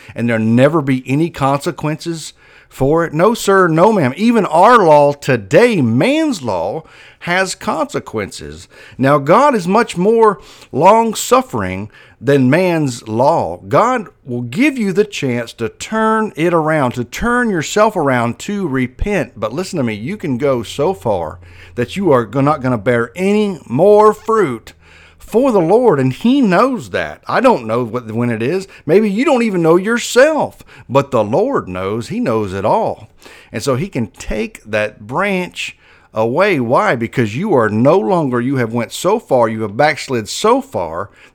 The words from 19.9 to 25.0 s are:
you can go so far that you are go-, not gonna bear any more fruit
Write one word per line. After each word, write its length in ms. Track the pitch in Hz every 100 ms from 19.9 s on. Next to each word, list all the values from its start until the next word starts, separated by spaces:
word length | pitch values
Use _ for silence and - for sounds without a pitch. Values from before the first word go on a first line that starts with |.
| 104
you 200 | 120 214
can 220 | 160 123
go 240 | 143 120
so 320 | 107 - 156
far 460 | 190 120 95 78 87 - - - -
that 200 | 123 185
you 160 | 190
are 140 | 127 110
go-, 160 | 131
not 200 | 143 151
gonna 160 | 127 120
bear 340 | 101 120 120 175
any 440 | 190 208 208 170 -
more 480 | 120 190 208 214
fruit 600 | 208 - 220 170 113 - - _ -